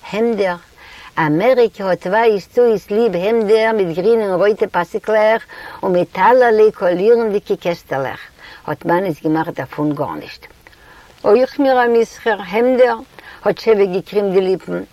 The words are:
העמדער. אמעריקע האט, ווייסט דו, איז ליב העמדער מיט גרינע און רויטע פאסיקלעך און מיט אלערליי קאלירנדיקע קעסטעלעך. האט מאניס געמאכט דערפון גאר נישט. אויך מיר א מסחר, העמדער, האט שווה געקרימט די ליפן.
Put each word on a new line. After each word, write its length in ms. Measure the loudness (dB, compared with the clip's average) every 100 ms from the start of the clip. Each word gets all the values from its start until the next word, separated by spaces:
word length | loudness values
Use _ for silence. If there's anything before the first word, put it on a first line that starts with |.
| -8
העמדער. 460 | -2 -2 0 -2 -4 -12 _ -20 -20 -10 -2
אמעריקע 640 | 0 2 2 2 2 0 -4
האט, 220 | -2 0
ווייסט 520 | 2 2 0 -2 2
דו, 60 | 2
איז 180 | 2 -2
ליב 260 | 0 0 0
העמדער 560 | 0 0 2 2 2 0
מיט 200 | -2 -2
גרינע 280 | 0 0 0
און 80 |
רויטע 340 | 0 0 0 -2
פאסיקלעך 800 | -4 -4 -8 -2 0 2 0 -4 -18 -18 -8
און 100 | -2
מיט 260 | 0 -2 0
אלערליי 520 | 4 4 4 4 2
קאלירנדיקע 840 | 2 -2 0 0 0 0 -4 -4 -6
קעסטעלעך. 640 | -4 -6 -6 -6 -6 -10 -18 _ -20 -18 -10
האט 200 | -8 -2
מאניס 380 | -2 -2 -4
געמאכט 300 | -2 -2 -4
דערפון 400 | -8 -12 -6 -6
גאר 200 | -4 -6
נישט. 320 | -8 -14 -20 -20 _ -20 _ -20 -20 -20 -6
אויך 360 | 2 2 2 0
מיר 240 | 0 2
א 40 | 2
מסחר, 500 | 0 0 -4 -4 -4 -4
העמדער, 500 | -2 0 4 2 2 -10 -20 -20 -6
האט 140 | -4 -2
שווה 280 | 0 2 2
געקרימט 480 | 0 -4 -4 0
די 80 | 0
ליפן. 400 | 0 -4 -4 -10 -10